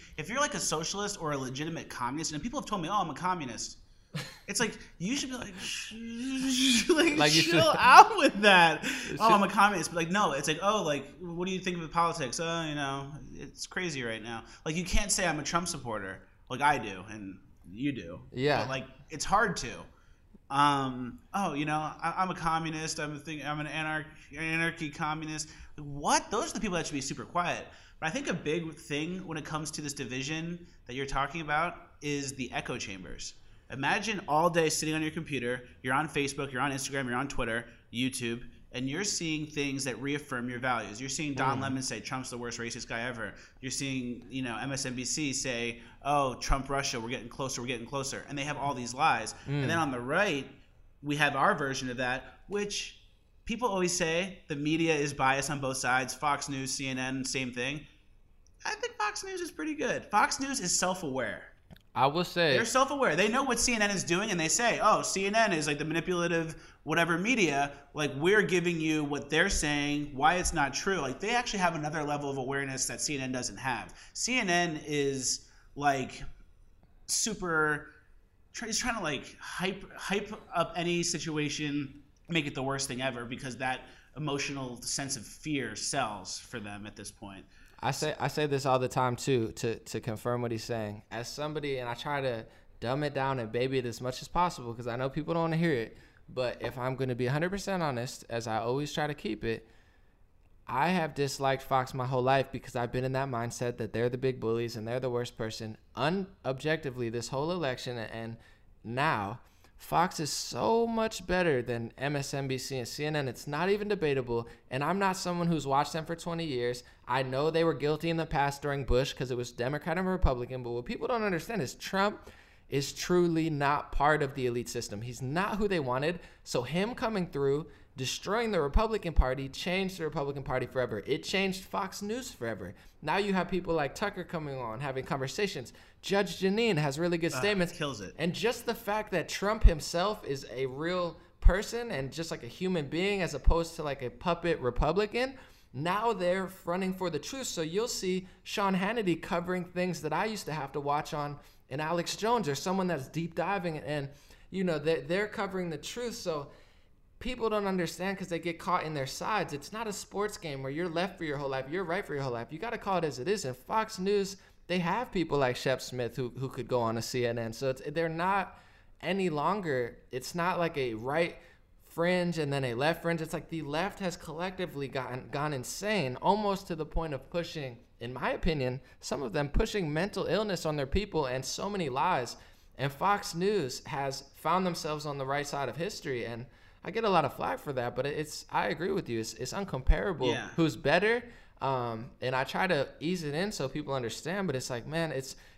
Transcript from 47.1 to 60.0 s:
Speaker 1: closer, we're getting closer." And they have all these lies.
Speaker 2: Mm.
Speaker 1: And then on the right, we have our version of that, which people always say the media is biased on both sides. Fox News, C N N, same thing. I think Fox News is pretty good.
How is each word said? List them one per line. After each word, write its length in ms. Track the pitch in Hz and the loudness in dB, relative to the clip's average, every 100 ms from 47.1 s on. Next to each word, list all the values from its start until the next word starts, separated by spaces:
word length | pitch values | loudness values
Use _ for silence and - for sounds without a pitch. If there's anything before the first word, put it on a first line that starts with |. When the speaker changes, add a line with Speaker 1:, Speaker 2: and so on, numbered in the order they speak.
| 123 117 | -6 -8
Speaker 1:
closer, 320 | - 135 131 | -6 -4 -4
we're 60 | 123 | -4
getting 200 | 120 117 | -4 -4
closer." 360 | 139 131 104 - | -4 -4 -6 -8
And 80 | 143 | -6
they 60 | |
have 140 | 139 139 | -4 -2
all 160 | 139 | -2
these 200 | 127 120 | -2 -4
lies. 400 | 127 156 120 110 - - | 2 4 4 0 -8 -4
Speaker 2:
Mm. 140 | 143 | 0
Speaker 1:
And 80 | 135 | 2
then 100 | 165 | 2
on 120 | 151 | 2
the 80 | 123 | -2
right, 480 | 123 165 208 143 - - - - - - | 0 2 2 2 -4 -12 -20 -20 -20 -10
we 140 | 143 147 | -2 2
have 200 | 147 131 | 4 6
our 200 | 170 185 | 4 4
version 340 | 135 131 131 | 0 -2 -4
of 80 | 123 | -2
that, 420 | 123 131 - - - | -2 -2 -6 -18 -6
which 520 | 202 208 - - - - - _ - - | -4 -2 -4 -8 -12 -20 -20 _ -14 -6
people 220 | 226 240 | -2 0
always 280 | 190 180 - | 2 2 2
say 440 | 165 165 190 190 - | 2 2 -2 -6 -8
the 80 | 143 | -2
media 380 | 147 160 165 | 0 2 4
is 200 | 151 147 | 4 2
biased 360 | 135 131 135 139 | 2 4 4 2
on 100 | 143 | 0
both 180 | 135 131 | -2 0
sides. 360 | 131 127 127 | 2 2 2
Fox 360 | - 151 143 - | 0 0 0 -2
News, 220 | 135 135 | -4 -4
C 160 | - 135 | -4 -4
N 120 | 131 | -4
N, 240 | 131 135 | -2 -2
same 280 | 127 135 127 | -2 -2 -4
thing. 300 | 120 127 147 - - _ - - - - - | -4 -4 -4 -10 -20 _ -20 -20 -20 -20 -12
I 120 | - 427 | -8 -6
think 200 | 466 480 | -6 -4
Fox 280 | 415 415 | -4 -4
News 180 | 381 370 | -8 -8
is 80 | 330 | -8
pretty 240 | - 311 | -8 -6
good. 320 | 302 247 143 | -4 -2 -2